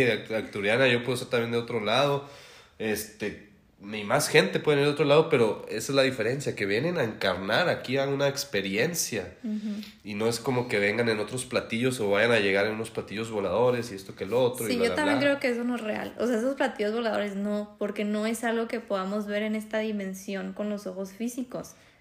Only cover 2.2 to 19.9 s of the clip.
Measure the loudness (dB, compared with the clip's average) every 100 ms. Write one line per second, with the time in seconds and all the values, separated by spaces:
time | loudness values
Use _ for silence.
2.2 | -4 -16 -20 -20 -20 -6 -2 -2 -4 -8
3.2 | -8 -8 -16 -20 _ -18 -10 -8 0 0
4.2 | 4 4 4 2 2 4 4 2 4 6
5.2 | 6 4 4 0 -6 -6 -2 2 2 2
6.2 | -2 -2 -4 -2 0 0 0 0 -2 0
7.2 | 0 0 0 0 2 0 -2 -2 0 2
8.2 | 0 0 -4 -4 -2 0 0 0 -4 -4
9.2 | -6 -8 -6 -6 -6 -8 -10 -14 -10 -2
10.2 | 0 0 0 0 0 2 2 2 2 0
11.2 | -2 -6 -4 -4 -2 0 0 0 2 4
12.2 | 4 4 4 4 2 0 -6 -8 -6 -6
13.2 | -4 -2 0 4 4 2 -2 -8 -12 -10
14.2 | -2 2 2 0 -2 2 2 2 2 2
15.2 | 2 2 0 0 -2 -2 -4 -4 -6 -2
16.2 | 0 2 0 0 -2 0 -2 0 0 0
17.2 | -2 -2 -2 -2 -4 -6 -4 -2 -2 0
18.2 | 0 -2 0 0 -2 -4 -4 -2 -2 -2
19.2 | -2 -2 -2 -2 -2 -2 -2